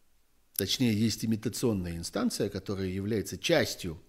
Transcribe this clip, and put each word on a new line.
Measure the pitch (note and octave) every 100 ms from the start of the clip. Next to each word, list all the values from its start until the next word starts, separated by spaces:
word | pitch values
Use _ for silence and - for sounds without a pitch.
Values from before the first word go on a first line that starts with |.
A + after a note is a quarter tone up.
| _ _ _ _ _ -
Точнее, | F#2+ - B2
есть | G#2 A2+ -
имитационная | A2 A2 A#2 - B2 G2+ F2 E2+
инстанция, | E2 - A#3 - G#2
которая | F#2+ - G2 F#2+
является | F#2+ G2+ A2 - F#2
частью | - D#3+ A2 - F2+ D#2